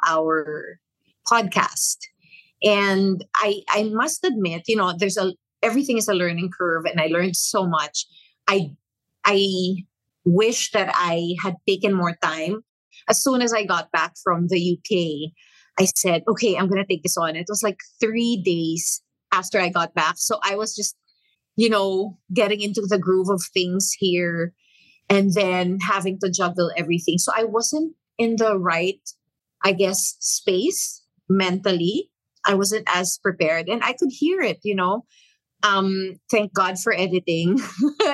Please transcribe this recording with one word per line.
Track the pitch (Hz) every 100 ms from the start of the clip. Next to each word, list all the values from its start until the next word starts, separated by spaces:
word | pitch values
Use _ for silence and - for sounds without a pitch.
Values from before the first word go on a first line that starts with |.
| 165
our | 160 160 160 151 151 - 175 _ _ _ _ -
podcast. | 233 196 - - - - - - _ _ - - -
And | 214 202 202 196 196 185 - -
I, | 208 381 -
I | 208 214
must | 220 302 -
admit, | 370 220 180 165 -
you | 214
know, | 180 175
there's | 196 202
a, | 190 - _ -
everything | 226 240 277 233
is | 220
a |
learning | 185 175 170 180 -
curve, | 180 165 165
and | 170
I | 160
learned | 170 185 170
so | - 214 180
much. | 156 147 - - _ _ _ -
I, | 196 151 - _ _ _ _ 208
I | 196 196 185 180 185 - _ _ _
wish | 175 180 220 233 -
that | 208 185
I | - 175 170 170 175
had | 185 170 -
taken | 190 202
more | 185 170 170
time. | 165 160 160 220 - _ _ - -
As | 220
soon | 269 254
as | 240
I | 226 190
got | 175 -
back | 165 - -
from | 190 170 175
the | 185
U | 175 175 -
K, | 190 165 147 156 - _ _ _ -
I | 190 -
said, | 185 170 220
"Okay, | 202 233 175
I'm | 185
gonna | 196 196
take | 170
this | 175 180
on." | 165 160
It | 175
was, | 208
like, | 214 185 - -
three | 220 226 233 220
days | 180 170 165 165 - - _ _ -
after | 190 180 208
I | 180
got | 180 170 175
back. | 156 180
So | - 214
I | 196 202
was | 220 -
just, | 208 - _ _ _ _ _ -
you | 226
know, | 208 196 190 202 - -
getting | 175 202 208
into | 208 214 190
the | 185
groove | 185 185 185
of | 190 -
things | 185 180 190 - -
here | 190 175 175 170 170 - _ _ _ _ -
and | 202 196
then | 180 185 180 180 190
having | 180 196 185 190
to | 196
juggle | 185 180 180 170 170
everything. | 160 170 175 170
So | - 226
I |
wasn't | 226 220 233 311 320 - _ -
in | 233 226
the | 220 196
right, | 175 165 180 - - - _ _ _ -
I | 196
guess, | 185 190 190 - -
space | - - - 185 294 - - - _ _ -
mentally. | 190 185 185 196 175 170 262 - _ _ _ -
I |
wasn't | 196 196 214 -
as | 180 180 -
prepared, | 202 175 160 165 170
and | 233
I | -
could | 254 277
hear | - 311 381
it, | 240 -
you | 208 196
know. | 185 220 - _ _ _ _ - 208
Um, | 196 190 190 190 185 -
thank | 226 208
God | 196 185 185
for | 233
editing. | 180 185 180 175 165 170 254
<laughs> | - 180 285 - 392